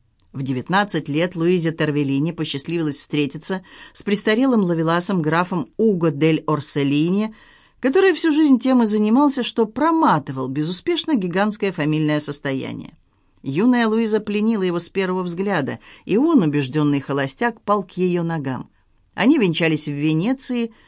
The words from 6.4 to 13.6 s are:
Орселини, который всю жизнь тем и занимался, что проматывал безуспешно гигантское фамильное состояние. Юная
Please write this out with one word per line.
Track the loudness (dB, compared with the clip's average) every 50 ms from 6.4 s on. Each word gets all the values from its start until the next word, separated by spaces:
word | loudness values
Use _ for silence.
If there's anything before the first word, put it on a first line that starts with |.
| 0
Орселини, | -2 -2 -2 -4 -4 -4 -2 0 0 2 2 2 2 0 0 -2 -4 -6 -12 -20 -20 -20 -20 _ _ _ _
который | -2 0 2 4 4 4
всю | 4 2 2 2
жизнь | 4 4 6 6 4 4
тем | 4 4 4 4
и | 4
занимался, | 2 2 2 2 4 4 4 4 4 2 0
что | -4 -2 0 0 0
проматывал | 0 0 0 0 2 2 2 4 2 2 2 -2 -4 -8 -6 -6 -4
безуспешно | -4 -4 -4 -4 -4 -6 -4 -4 -2 -2 0 0 0
гигантское | 0 0 -2 -2 0 0 -2 -2 -2 -4 -4
фамильное | -2 -2 0 0 0 0 0 0 0 -2
состояние. | -2 -4 -8 -6 -6 -4 -4 -4 -6 -8 -10 -12 -14 -16 -20 _ _ _ _ _ _ _ _ _
Юная | -8 -4 -2 2